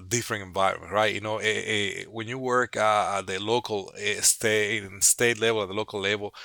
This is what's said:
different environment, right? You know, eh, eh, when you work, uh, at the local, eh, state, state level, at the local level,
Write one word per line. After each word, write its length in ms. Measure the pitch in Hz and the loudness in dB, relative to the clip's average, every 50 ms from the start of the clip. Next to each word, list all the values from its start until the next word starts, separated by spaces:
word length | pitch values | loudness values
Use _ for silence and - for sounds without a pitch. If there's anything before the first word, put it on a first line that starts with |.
| 92 92 | -6 -4
different 340 | 120 120 110 - 113 104 | -4 -4 -2 -2 -4 -6
environment, 500 | 98 92 87 98 95 95 87 82 82 85 | -6 -6 0 2 2 2 2 0 -4 -2
right? 220 | 95 107 110 104 101 | 2 2 2 2 2
You 60 | 104 | -2
know, 180 | 104 107 107 104 | -4 -4 -4 0
eh, 240 | 101 107 104 104 95 | 0 0 0 0 -2
eh, 400 | 110 110 104 101 95 - 92 98 - | 0 0 0 0 -2 -4 -6 -10 -10
when 160 | 107 113 110 | -10 -10 -8
you 100 | 110 127 | -8 -8
work, 400 | 131 127 123 123 123 123 - - | -6 -2 2 2 2 2 2 0
uh, 420 | 104 107 110 104 104 92 87 101 98 | 2 4 4 4 4 2 2 -2 -4
at 100 | 95 95 | -4 -4
the 100 | 95 95 | -6 -4
local, 540 | 104 107 117 123 - - 110 98 92 - - | 0 0 0 0 0 -2 -4 -6 -6 -8 -10
eh, 240 | - 104 104 101 95 | -4 -2 -2 -2 2
state, 600 | - - - - - 110 107 107 104 101 113 107 101 95 95 98 - | 2 2 2 2 2 2 4 4 2 2 0 -2 -4 -8 -4 0 2
state 360 | - - - 123 120 120 107 | 2 4 4 4 2 4 4
level, 220 | 113 117 113 110 | 2 2 2 2
at 60 | 101 92 | 0 -2
the 60 | 98 | -2
local 260 | 107 107 - - 101 | -4 -4 -4 -4 -2
level, 340 | 95 98 107 101 104 101 - - - | 0 0 0 0 -4 -8 -10 -14 -16